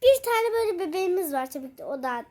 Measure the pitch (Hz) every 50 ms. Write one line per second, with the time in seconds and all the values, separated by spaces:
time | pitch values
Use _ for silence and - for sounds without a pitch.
0 | - 508 539 523 - 466 466 453 453 466 427 453 453 427 381 349 381 311 311 381
1 | 381 370 359 381 370 302 277 262 262 262 - 294 262 262 262 - 285 - 277 269
2 | 254 262 240 240 - -